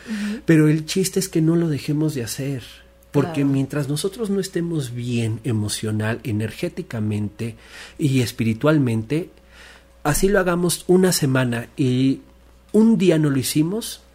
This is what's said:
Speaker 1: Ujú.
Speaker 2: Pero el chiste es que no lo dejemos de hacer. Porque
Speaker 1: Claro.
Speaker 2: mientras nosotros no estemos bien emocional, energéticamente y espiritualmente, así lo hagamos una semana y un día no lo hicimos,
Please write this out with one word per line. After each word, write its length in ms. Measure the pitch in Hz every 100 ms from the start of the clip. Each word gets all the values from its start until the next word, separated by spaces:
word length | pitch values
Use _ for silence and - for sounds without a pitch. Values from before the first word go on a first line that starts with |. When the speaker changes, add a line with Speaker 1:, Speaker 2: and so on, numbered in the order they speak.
| 247
Speaker 1:
Ujú. 320 | 208 208 226 -
Speaker 2:
Pero 200 | 156 151
el 200 | 156 156
chiste 320 | 190 185 190
es 100 | 185
que 120 | 165
no 120 | 156 170
lo 140 | 165
dejemos 460 | 139 - 147 156 139
de 80 |
hacer. 400 | 113 - 135 131 - - - _ -
Porque 300 | 143 123 143
Speaker 1:
Claro. 80 | 139
Speaker 2:
mientras 380 | 135 135 147 135
nosotros 440 | 147 196 240 208
no 80 | 196
estemos 560 | 180 170 170 160 123 120
bien 460 | 120 117 113 110
emocional, 800 | 139 110 104 - 107 107 107 120
energéticamente 1300 | 120 107 110 - 175 185 175 113 107 104 101 - 113 110 - - - -
y 220 | 143 131
espiritualmente, 1080 | 113 - 113 110 147 156 127 110 113 151 - - - - - - _ _
así 240 | 185 - 190
lo 120 | 202
hagamos 460 | 180 175 175 - -
una 240 | 185 185
semana 560 | 170 143 131 127 117 117 -
y 440 | 131 123 131 135 - - - - -
un 240 | 208 226 208
día 200 | 185 160
no 120 | 151
lo 80 | 135
hicimos, 640 | - 151 160 214 - - -